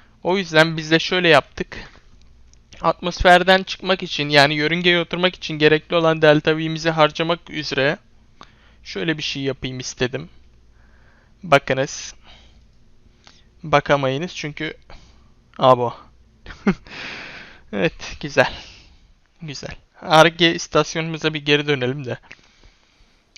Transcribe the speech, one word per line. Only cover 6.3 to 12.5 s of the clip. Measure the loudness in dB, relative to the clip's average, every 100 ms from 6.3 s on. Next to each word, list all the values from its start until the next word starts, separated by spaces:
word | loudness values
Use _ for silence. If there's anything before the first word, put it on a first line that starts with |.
| 4 2 -2
V'mizi | -4 -4 -4
harcamak | 2 2 2 -4 -4 -6
üzere | -10 -6 0 0 -2 _ _ _ -20 -20 _ _ _
şöyle | -14 -8 -4 -4
bir |
şey | -6 -6
yapayım | -6 -6 -8 -10
istedim. | -10 -4 -4 -4 -12 -20 -20 _ _ _ -20 _ _ _ _ _
Bakınız. | 0 0 2 -4 -4 -6 -16 -18 -20 -20 -20